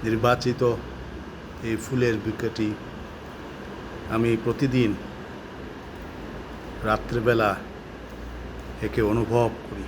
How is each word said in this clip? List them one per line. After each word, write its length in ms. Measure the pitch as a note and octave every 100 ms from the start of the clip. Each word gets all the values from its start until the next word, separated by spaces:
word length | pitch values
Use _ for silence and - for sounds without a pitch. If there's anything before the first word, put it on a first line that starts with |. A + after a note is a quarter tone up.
নির্বাচিত 680 | A2+ A2+ A#2+ B2 B2 A#2+ B2 A#2 - - - - - - - -
এই 140 | A#2 A2
ফুলের 380 | - C3 B2
বুকেটি 600 | A2 A2 G#2 A#2 - G#2+ G#2 - - - - - - - - - - - - -
আমি 260 | A2 A#2 A2+
প্রতিদিন 500 | A#2+ A2+ C#3 B2+ A#2 G2+ - - - - - - - - - - - - - - - - - -
রাত্রেবেলা 720 | A2 A2 - A#2 A2 A#2 G#2+ F#2+ - - - - - - - - - - - -
একে 200 | G#2+ -
অনুভব 480 | G#2+ A2 G#2+ A#2+ A#2 - -
করি। 120 | G2+